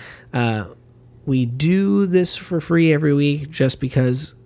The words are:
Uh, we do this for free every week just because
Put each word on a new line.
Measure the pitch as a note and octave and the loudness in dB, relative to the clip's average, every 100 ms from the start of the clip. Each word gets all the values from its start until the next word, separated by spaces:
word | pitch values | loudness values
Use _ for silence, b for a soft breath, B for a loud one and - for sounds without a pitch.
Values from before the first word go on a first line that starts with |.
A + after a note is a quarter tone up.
| B B B | B B B
Uh, | B2 A#2+ A2 F2+ - - - - - - | -2 0 -2 -6 -12 -20 -20 -20 -14 -2
we | C3 | 0
do | B2 B2 D#3 F#3+ G3 G3+ G3 | 0 0 0 2 2 2 2
this | F3+ F3 | 2 0
for | - - F3 | -2 -4 -6
free | - E3+ E3 | 0 2 4
every | D3 D#3 | 4 2
week | C#3+ C#3+ D3 C#3+ | 2 2 -2 -4
just | - C3+ - | -2 0 0
because | B2+ C3 B2+ B2+ D3+ - | -2 0 0 0 -6 -14